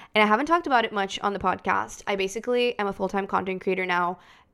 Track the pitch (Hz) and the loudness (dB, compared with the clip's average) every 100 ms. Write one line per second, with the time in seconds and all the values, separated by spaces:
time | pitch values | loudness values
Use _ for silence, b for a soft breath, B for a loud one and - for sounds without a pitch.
0 | B 214 214 214 294 339 330 254 220 214 | B 2 4 4 4 0 4 2 2 -2
1 | 196 - 202 196 190 190 - 196 214 - | -4 -2 -4 -2 -2 -2 0 -2 -2 -8
2 | - 202 190 226 220 247 240 240 202 190 | -4 -2 -2 -4 -2 0 0 0 -4 -2
3 | 190 196 196 190 190 185 196 185 185 180 | -2 -2 -2 -2 -2 -2 -2 0 0 0
4 | 175 185 B B B | 0 -2 B B B